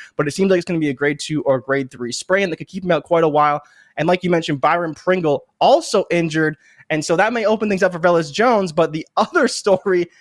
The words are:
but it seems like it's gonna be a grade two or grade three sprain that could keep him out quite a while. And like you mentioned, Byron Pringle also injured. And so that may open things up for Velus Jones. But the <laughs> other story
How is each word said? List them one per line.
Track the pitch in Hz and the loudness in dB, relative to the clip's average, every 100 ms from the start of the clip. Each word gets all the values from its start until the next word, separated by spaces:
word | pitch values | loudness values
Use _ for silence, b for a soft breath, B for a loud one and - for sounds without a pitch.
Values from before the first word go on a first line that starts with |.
| B B | B B
but | 151 | -4
it | |
seems | 160 196 | 0 2
like | 180 | 2
it's | 170 | 0
gonna | 170 | -2
be | 151 | -2
a | |
grade | 131 147 147 | -2 -2 -2
two | - 151 | -4 -4
or | 139 131 | 0 0
grade | - 139 131 | 0 -4 -4
three | 117 120 | -8 -10
sprain | - - 190 190 | -8 -2 -2 -2
that | 160 | -6
could | 147 | -10
keep | 185 | -8
him | 180 | -2
out | 156 | -2
quite | - 170 | 0 0
a | 160 | 2
while. | 147 147 147 - b b b | 2 2 0 -6 b b b
And | 160 | 0
like | 180 | 0
you | 180 | 0
mentioned, | 170 165 143 | 0 0 0
Byron | 151 175 165 147 | 0 0 -2 -6
Pringle | - 185 160 135 - - | -2 0 0 -2 -4 0
also | 175 294 311 202 - | 4 4 2 -2 0
injured. | 175 165 156 156 151 b b b | 0 0 0 -2 -2 b b b
And | 156 151 | -4 0
so | 170 | 2
that | 214 | 2
may | 240 208 | 2 0
open | 220 214 | 0 0
things | 190 | 0
up | 185 | 0
for | 175 | 2
Velus | 175 170 156 | 2 2 0
Jones. | 143 247 220 185 | 0 2 2 0
But | 151 160 | 0 -2
the | 156 - | -2 -6
<laughs> | - | -2
other | 214 349 254 | 0 2 0
story | - 208 190 202 180 175 b | 0 0 0 2 -2 -2 b